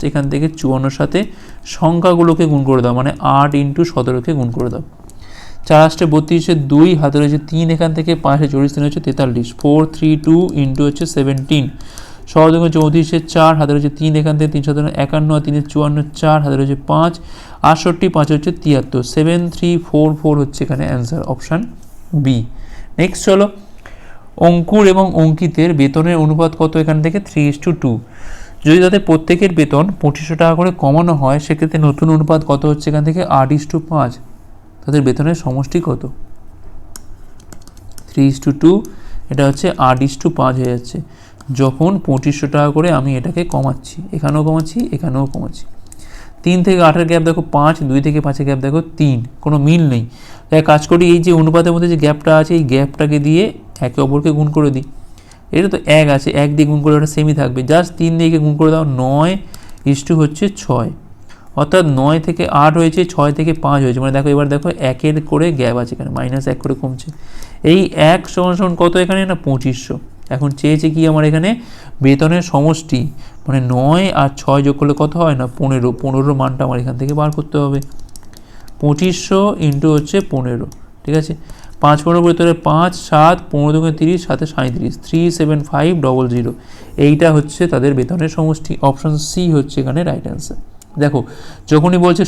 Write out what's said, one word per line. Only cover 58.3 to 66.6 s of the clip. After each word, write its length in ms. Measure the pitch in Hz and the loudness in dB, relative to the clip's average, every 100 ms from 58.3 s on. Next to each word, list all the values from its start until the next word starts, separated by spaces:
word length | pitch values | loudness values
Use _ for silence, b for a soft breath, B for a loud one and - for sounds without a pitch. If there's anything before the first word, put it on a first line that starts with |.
| 165 151 | 2 2
গুণ 80 | 147 | 2
করে 120 | 156 | 2
দাও, 120 | 160 151 127 | 2 0 -2
নয় 300 | 127 143 165 196 B B B B 139 | 0 2 2 0 B B B B -2
is 80 | 139 - | -2 0
to 60 | 160 | 0
হচ্ছে 240 | 151 151 202 196 | 0 0 -4 -4
ছয়, 280 | - 123 117 - - - b b b - | -4 -2 -4 -8 -18 -20 b b b -4
অর্থাৎ 220 | 147 185 160 131 | 2 2 2 2
নয় 200 | 139 160 160 | 2 2 0
থেকে 160 | 165 175 147 | -4 -2 2
আট 100 | 151 160 | 4 4
হয়েছে, 220 | 165 160 180 | 2 2 -2
ছয় 180 | - 147 147 | 0 0 0
থেকে 140 | 160 156 | -2 -2
পাঁচ 160 | 139 143 131 | 0 0 0
হয়েছে, 140 | 123 | 0
মানে 100 | 135 139 | -2 0
দেখো 100 | 143 143 | 2 2
এবার 120 | 143 | 2
দেখো 140 | 143 175 - 131 | 0 -2 -2 -4
একের 240 | 127 151 156 151 | -2 -2 -2 -2
করে 160 | 151 170 139 | 0 0 0
গ্যাপ 160 | 123 120 | 0 -2
আছে 100 | 120 - | -4 -8
এখানে, 160 | 139 131 | -8 -6
মাইনাস 280 | 127 135 139 | -4 -4 -4
এক 40 | 139 | -4